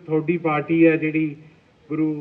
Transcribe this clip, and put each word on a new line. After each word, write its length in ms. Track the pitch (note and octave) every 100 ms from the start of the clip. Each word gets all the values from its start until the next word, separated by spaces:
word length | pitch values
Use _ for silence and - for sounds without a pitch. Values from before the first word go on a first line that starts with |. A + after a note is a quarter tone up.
| -
ਤੁਹਾਡੀ 320 | D#3 D3+ F3
ਪਾਰਟੀ 480 | D#3+ D3+ C#3+ E3 E3
ਹੈ 80 | D#3
ਜਿਹੜੀ 380 | D#3 D#3 D#3 C#3 - _ _ _ -
ਗੁਰੂ 180 | D#3 D#3 D3+